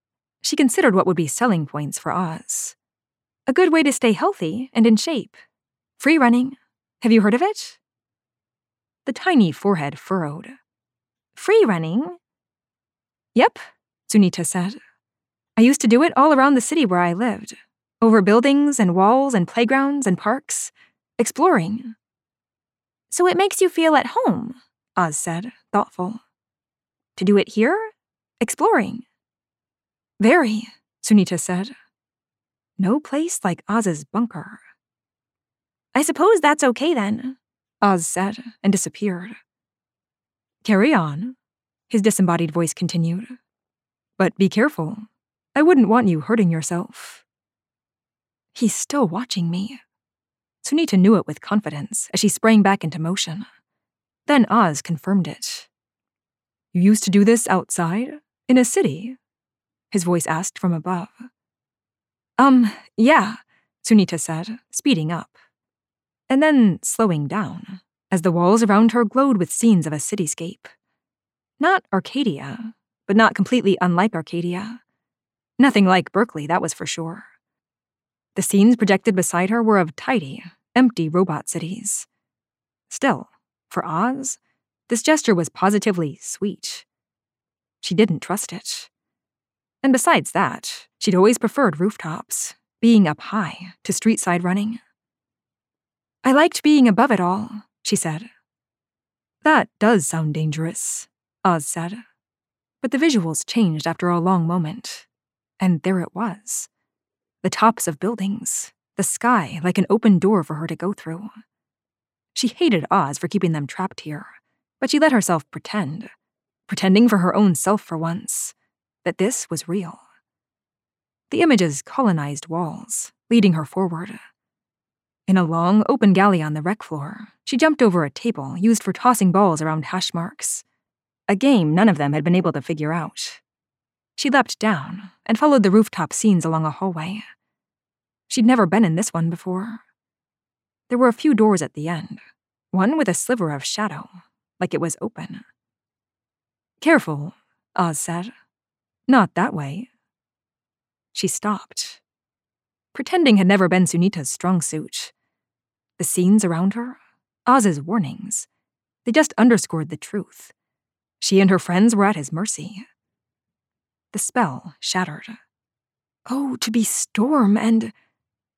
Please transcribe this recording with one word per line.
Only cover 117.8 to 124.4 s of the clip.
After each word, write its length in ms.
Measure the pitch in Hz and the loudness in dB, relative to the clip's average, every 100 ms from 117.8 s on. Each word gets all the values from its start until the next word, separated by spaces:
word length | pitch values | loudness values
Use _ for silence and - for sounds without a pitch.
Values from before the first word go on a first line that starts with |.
for 160 | - 160 | -4 -8
once, 560 | 165 175 - - - - _ _ _ _ | -6 -8 -8 -10 -10 -14 _ _ _ _
that 140 | 180 - | -8 -2
this 320 | 202 - - | -2 -4 -8
was 180 | 160 - | -10 -6
real. 320 | 202 170 - _ _ _ _ _ _ _ _ _ _ _ _ - | -6 -6 -14 _ _ _ _ _ _ _ _ _ _ _ _ -6
The 140 | 302 | 0
images 400 | 339 220 170 143 | 2 4 2 -2
colonized 640 | - - 233 160 143 147 165 | -8 -2 0 0 -4 -10 -8
walls, 640 | 165 165 - - - - _ - | -6 -6 -10 -10 -10 -10 _ 0
leading 240 | 233 202 | 4 4
her 140 | 160 143 | 2 -2
forward. 520 | 185 185 165 196 226 - _ | -4 -4 -6 -12 -18 -20 _